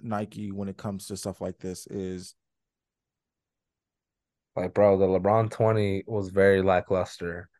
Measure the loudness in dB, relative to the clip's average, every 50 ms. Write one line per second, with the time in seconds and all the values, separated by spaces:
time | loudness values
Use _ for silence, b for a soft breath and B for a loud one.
0 | -8 -6 -4 -4 -4 -6 -8 -10 -10 -8 -8 -8 -8 -8 -8 -8 -8 -8 -8 -8
1 | -10 -10 -10 -8 -8 -8 -8 -8 -8 -10 -8 _ -10 -10 -10 -10 -12 -12 -8 -8
2 | -6 -6 -8 -10 -12 -16 -20 _ _ _ _ _ _ _ _ _ _ _ _ _
3 | _ _ _ _ _ _ _ _ _ _ _ _ _ _ _ _ _ _ _ _
4 | _ _ _ _ _ _ _ _ _ _ -8 -6 -6 -2 2 4 6 6 6 6
5 | 4 4 2 2 2 4 4 4 2 0 0 0 2 2 2 2 2 0 -2 -2
6 | -4 -4 -6 -6 -4 -2 2 4 6 6 6 6 4 4 2 2 2 0 -2 -2
7 | -2 -4 -8 -10 -10 -10 -10 -10 -14 -18 _ _